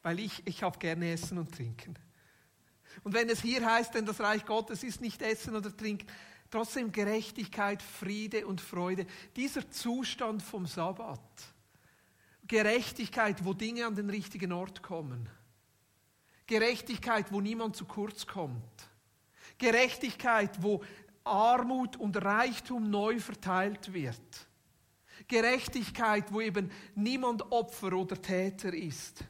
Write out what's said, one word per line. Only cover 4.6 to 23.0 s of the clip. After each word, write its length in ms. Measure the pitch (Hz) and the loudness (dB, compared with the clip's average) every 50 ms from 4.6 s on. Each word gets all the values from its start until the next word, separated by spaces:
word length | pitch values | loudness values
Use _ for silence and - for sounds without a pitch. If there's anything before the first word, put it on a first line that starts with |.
| 220 - 233 - | 0 -2 -8 -6
ist 180 | - 247 - - | -6 -8 -6 -4
nicht 220 | 240 226 - - | -4 -6 -4 -2
Essen 340 | 277 220 220 220 - 254 220 | 0 0 0 0 -2 -4 -4
oder 180 | 214 202 214 - | -2 -4 -4 -8
Trinken, 320 | - 214 214 208 202 - - - - - - - - _ _ | -4 -4 -4 -4 -4 -6 -12 -16 -18 -18 -20 -20 -20 _ _
trotzdem 420 | - 220 226 220 - 269 247 220 | -2 -2 -2 0 -2 -2 -2 -2
Gerechtigkeit, 880 | 175 214 208 202 214 220 214 - - - 214 - - 220 202 202 202 202 | 0 2 2 2 2 0 0 -4 -6 -6 -6 -6 0 0 2 2 0 -2
Friede 680 | - - - - 190 190 202 214 214 214 226 214 208 | -6 -14 -12 -8 -4 -4 -4 -4 -4 -2 -2 -2 -2
und 140 | - 190 165 | -2 -4 -6
Freude, 460 | - - - 180 175 180 185 185 180 185 - - - - _ | -6 -6 -4 -2 0 0 0 -2 -2 -6 -8 -18 -18 -10 _
dieser 360 | - 254 277 - 294 196 - | -2 -2 -2 -2 -4 -6 -6
Zustand 720 | - - - 240 240 262 254 - - - 247 220 214 208 | -8 -4 -2 -2 0 0 -2 -4 -4 -2 -2 -2 -2 -4
vom 240 | - - - 202 185 | -6 -6 -6 -4 -4
Sabbat, 880 | 151 - 185 165 180 190 185 226 220 139 117 - - _ - - - - _ _ _ _ _ _ _ _ _ _ _ _ _ _ _ _ _ - | -4 -2 -2 -2 -2 -2 -4 -8 -10 -10 -10 -12 -18 _ -20 -20 -20 -20 _ _ _ _ _ _ _ _ _ _ _ _ _ _ _ _ _ -8
Gerechtigkeit, 960 | - 226 220 214 208 226 247 240 - - - 233 - - 233 220 208 196 196 | 2 2 4 6 6 4 4 2 -2 -6 -6 -6 -4 2 2 4 4 2 0
wo 120 | 180 190 196 | 0 -2 -2
Dinge 320 | 196 220 226 233 240 233 | -2 -2 -4 -2 -2 -2
an 80 | 226 214 | -2 -2
den 160 | 202 208 202 | -2 -2 -2
richtigen 420 | 202 214 185 - - 196 190 180 | -2 -4 -6 -6 -6 -6 -4 -2
Ort 300 | 180 175 185 185 190 - | -2 -2 -4 -6 -8 -16
kommen, 480 | - - 185 165 156 139 123 123 117 95 - - _ _ _ _ _ _ _ _ _ _ _ _ _ _ _ _ _ _ _ _ _ | -10 -6 -6 -6 -6 -6 -6 -6 -8 -8 -10 -18 _ _ _ _ _ _ _ _ _ _ _ _ _ _ _ _ _ _ _ _ _
Gerechtigkeit, 840 | - 226 214 220 233 247 - - - 240 185 - 247 226 214 202 - | 2 4 4 4 4 2 0 -4 -6 -8 -4 0 2 2 2 2 0
wo 80 | 196 202 | -2 0
niemand 340 | 196 208 226 226 226 220 208 | 0 0 0 -2 -2 -4 -4
zu 120 | - 190 | -6 -10
kurz 400 | - - 208 202 220 208 - - | -8 -4 -4 -4 -4 -6 -10 -12
kommt, 640 | - - 196 165 139 123 117 120 117 - - - - _ _ _ _ _ _ _ _ _ - - - - | -8 -6 -6 -4 -4 -4 -8 -8 -10 -16 -20 -20 -20 _ _ _ _ _ _ _ _ _ -20 -20 -20 -8
Gerechtigkeit, 1040 | _ 254 269 262 247 254 247 - - - 254 - - - 247 233 220 202 - - 185 | _ 4 6 8 8 6 6 4 -2 -4 -4 -4 0 2 4 6 6 4 2 0 0
wo 220 | 170 208 208 - - - - - - - - _ _ | 2 2 2 2 0 -8 -16 -20 -20 -20 -20 _ _
Armut 720 | - 208 196 220 233 247 254 247 240 262 254 254 - - | 2 4 6 8 8 8 6 6 2 2 0 0 -2 -4
und 260 | - - 208 175 208 | -2 -2 0 0 2
Reichtum 680 | 190 196 202 220 240 262 226 - - - 254 240 220 208 | 2 4 6 6 4 4 2 -4 -6 -4 -2 0 0 2
neu 280 | 202 202 | 2 2